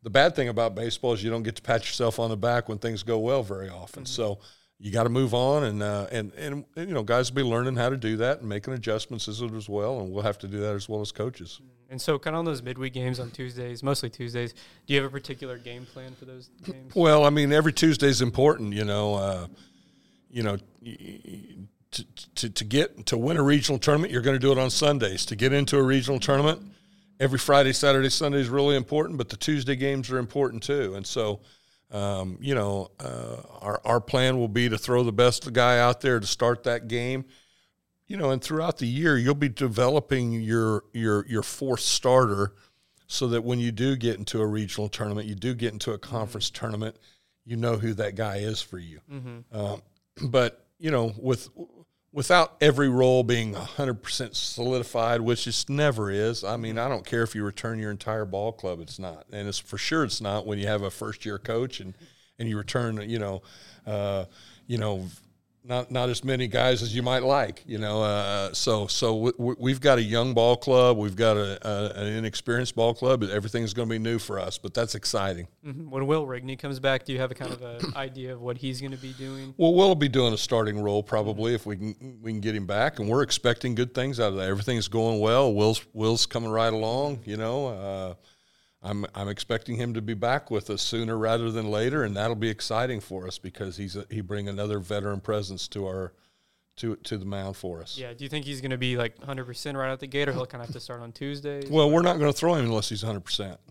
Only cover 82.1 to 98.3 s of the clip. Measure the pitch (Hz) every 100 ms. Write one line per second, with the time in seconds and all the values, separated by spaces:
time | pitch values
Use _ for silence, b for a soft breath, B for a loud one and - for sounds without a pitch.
82.1 | 120 110 110 107 107 95 101 139 156 104
83.1 | 123 139 - 123 113 127 117 123 - 135
84.1 | 120 107 95 95 98 104 120 101 113 113
85.1 | 107 110 120 135 104 107 110 - 107 110
86.1 | 113 - 123 113 110 113 110 110 127 147
87.1 | 131 101 107 113 131 135 101 98 98 92
88.1 | 85 b b b b b b 95 101 101
89.1 | 98 101 104 - 113 - 117 120 113 107
90.1 | 107 117 143 - 110 - 101 - 117 113
91.1 | 113 110 117 113 113 107 104 120 151 110
92.1 | 98 110 110 113 107 - 113 127 110 -
93.1 | 92 92 - 92 - 98 85 98 98 98
94.1 | 107 92 104 101 98 104 104 90 104 101
95.1 | 101 104 107 95 95 - 104 98 95 90
96.1 | - _ _ _ _ _ - 117 107 -
97.1 | 107 95 101 98 95 95 85 85 127 123
98.1 | 120 135